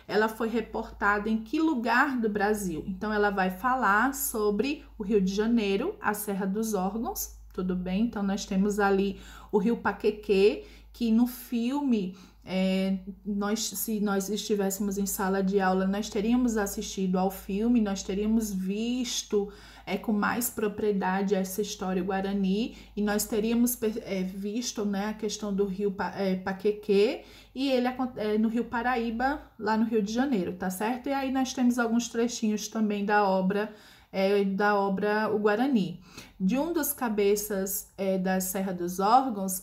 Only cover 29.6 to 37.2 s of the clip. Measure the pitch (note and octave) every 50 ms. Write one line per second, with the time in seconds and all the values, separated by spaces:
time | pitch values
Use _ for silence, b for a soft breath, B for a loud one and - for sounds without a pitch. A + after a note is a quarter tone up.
29.6 | G#3+ G#3 A3 A3 A#3 A3+ A#3+ A3 G3 G3+ A3 A#3+ C4+ D4 C4 G3 F3 F3 F3+ -
30.6 | G3 F#3 F#3 - G#3+ A3 B3+ B3 - C#4+ C#4 C4+ C4+ C4 C4 C4+ B3+ - - C#4
31.6 | B3 B3 A#3+ B3+ A#3+ A3+ A3+ A#3+ A#3+ - - A3+ A#3 A#3 - - A3+ G#3+ G#3+ G#3
32.6 | - - - A3+ A3 G#3 G#3 G3+ G3+ G3+ G#3 G#3 G#3 G3 F#3+ F#3+ F#3 F#3 G3+ G3+
33.6 | G#3+ G#3+ B B B B B B B B - F#3+ F#3+ F#3+ G3+ G3+ G3+ G3 G3 G3
34.6 | G#3 G#3 G#3 G3+ G3 G3 G3 F#3+ G3 G#3 G#3 G#3+ A3 G#3+ - G#3+ G#3 G#3+ G#3 G#3+
35.6 | B3+ C#4+ C#4 G#3+ F3+ D#3+ - B B B B B B B B - F#3+ F#3+ A#3+ C4
36.6 | D4+ E4+ E4+ E4 C#4+ C#4 - - B3+ A#3 G#3 G#3